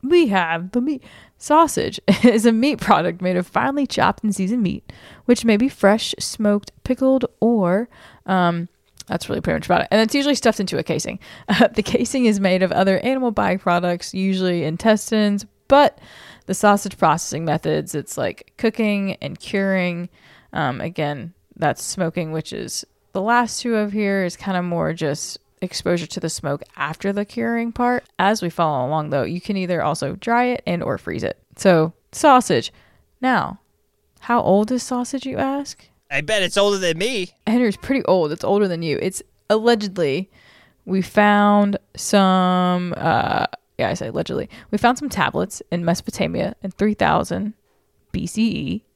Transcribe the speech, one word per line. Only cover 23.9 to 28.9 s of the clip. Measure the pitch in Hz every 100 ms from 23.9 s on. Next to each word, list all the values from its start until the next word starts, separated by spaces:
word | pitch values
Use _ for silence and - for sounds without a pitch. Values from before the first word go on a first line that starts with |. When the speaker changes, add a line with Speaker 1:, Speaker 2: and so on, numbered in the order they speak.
Speaker 1:
here | 208 202 196
is | 180 -
kinda | - 185
more | 180 170 160
just | 165 160 147 - - _ _
exposure | 185 - - 175 165
to | -
the | 165
smoke | - 147 143 - -
after | 139 156 196
the | 202
curing | 208 - 233 233 233
part. | 226 247 247 - _
As | 190 214
we | 175
follow | - 165 143
along, | 127